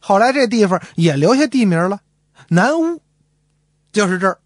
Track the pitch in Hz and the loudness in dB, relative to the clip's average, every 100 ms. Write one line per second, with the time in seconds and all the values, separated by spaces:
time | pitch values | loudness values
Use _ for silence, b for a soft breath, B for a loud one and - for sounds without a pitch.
0 | - 196 233 269 254 233 202 180 B - | 0 0 2 0 -2 0 0 0 B -2
1 | 170 139 156 262 294 277 220 165 180 196 | -2 2 2 2 0 0 0 0 -2 -6
2 | _ _ _ _ b 170 220 320 330 339 | _ _ _ _ b 0 2 0 -2 -4
3 | _ _ _ _ _ _ _ _ _ - | _ _ _ _ _ _ _ _ _ -4
4 | 202 185 190 175 | -2 -2 -4 -4